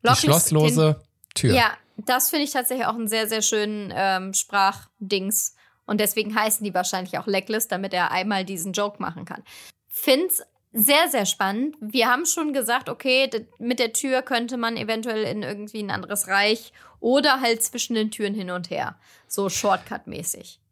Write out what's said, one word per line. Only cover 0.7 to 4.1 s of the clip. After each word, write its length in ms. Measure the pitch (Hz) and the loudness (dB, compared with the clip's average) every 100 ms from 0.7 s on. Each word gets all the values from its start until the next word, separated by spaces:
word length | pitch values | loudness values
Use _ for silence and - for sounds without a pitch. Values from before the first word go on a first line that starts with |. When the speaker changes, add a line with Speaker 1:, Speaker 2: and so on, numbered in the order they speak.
| 156 156 | 6 4
Speaker 1:
den 400 | 147 _ _ - | 4 _ _ -10
Speaker 2:
Tür. 180 | - 117 | 0 4
Speaker 1:
Ja, 180 | 247 220 - _ - | 4 4 0 _ -10
das 320 | 214 254 262 | 0 2 2
finde 160 | 311 | 0
ich 60 | 294 | 0
tatsächlich 340 | 262 247 254 226 | -2 -2 -2 -2
auch 60 | |
einen 120 | 233 220 | -2 -2
sehr, 200 | 220 220 | 0 0
sehr 140 | 220 | 0
schönen, 500 | 208 214 208 208 202 | 0 0 -2 -4 -6
ähm, 380 | - 196 | -2 0